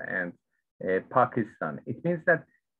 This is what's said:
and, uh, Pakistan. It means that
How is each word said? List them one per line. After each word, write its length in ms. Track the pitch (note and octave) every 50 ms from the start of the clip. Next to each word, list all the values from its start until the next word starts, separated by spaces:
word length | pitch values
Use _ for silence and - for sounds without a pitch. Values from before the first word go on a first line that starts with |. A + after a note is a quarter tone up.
| - -
and, 240 | F#2 F#2 F2+ F2 - - _ _ _ _ _ _ _ _ - F#2+
uh, 120 | F#2 F#2+ - -
Pakistan. 680 | - B2+ A#2+ A#2+ - B2 A2 G#2+ - _ - D#2 D2 - -
It 180 | - C#3 - -
means 160 | E3+ F3 D#3+ -
that 200 | - E3 D#3 - - _ _ _ _ _ _